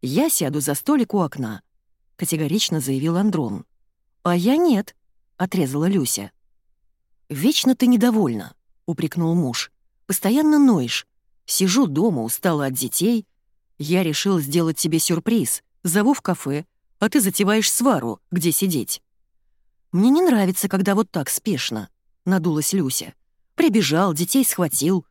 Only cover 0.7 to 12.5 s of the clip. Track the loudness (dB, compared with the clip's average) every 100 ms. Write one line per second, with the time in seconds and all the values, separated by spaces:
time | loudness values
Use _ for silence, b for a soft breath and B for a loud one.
0.7 | -4 0 0 2 0 -2 -2 -8 -8 _
1.7 | _ _ _ _ _ -6 -2 -2 -2 0
2.7 | -2 -2 -2 0 0 0 0 -4 -6 -12
3.7 | _ _ _ _ _ -2 0 2 2 2
4.7 | 2 -2 _ _ _ _ _ -4 -2 -2
5.7 | 0 0 0 -2 -4 -8 _ _ _ _
6.7 | _ _ _ _ _ _ -2 0 2 2
7.7 | 2 4 4 4 2 0 -2 -8 _ _
8.7 | _ -8 -4 -4 0 0 2 0 -4 -8
9.7 | _ _ _ -6 -2 0 2 4 6 6
10.7 | 4 0 -6 -8 _ _ _ -8 0 2
11.7 | 2 2 2 0 0 -4 -2 0